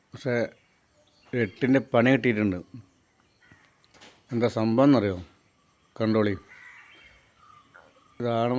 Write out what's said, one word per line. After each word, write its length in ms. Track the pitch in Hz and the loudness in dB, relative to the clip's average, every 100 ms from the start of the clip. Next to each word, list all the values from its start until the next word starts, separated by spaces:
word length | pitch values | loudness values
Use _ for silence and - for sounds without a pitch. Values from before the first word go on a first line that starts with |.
| _ | _
പക്ഷേ 240 | - 131 120 - - _ _ _ _ _ _ - 123 | -12 -6 -4 -4 -10 _ _ _ _ _ _ -8 -4
എട്ടിൻ്റെ 380 | 104 - 127 135 113 | -4 -2 0 0 0
പണി 160 | 120 123 131 | 2 2 2
കിട്ടിയിട്ടുണ്ട്. 420 | 123 107 104 90 - 113 - _ _ _ _ _ _ _ _ _ _ - - _ - | 0 0 -2 -4 -10 -20 -20 _ _ _ _ _ _ _ _ _ _ -20 -20 _ -8
എന്താ 140 | 120 117 110 | -4 -2 -2
സംഭവം 320 | 113 117 143 | 0 4 4
എന്നറിയോ? 300 | 127 101 92 85 _ _ _ _ _ _ - | 4 2 -6 -12 _ _ _ _ _ _ -4
കണ്ടോളി, 360 | 110 110 107 92 - - - - - - - _ _ _ _ - _ - - _ _ - | 0 0 0 -4 -12 -20 -20 -20 -20 -20 -20 _ _ _ _ -20 _ -20 -20 _ _ -8
ഇതാണ് 360 | 120 117 120 | -4 -2 -2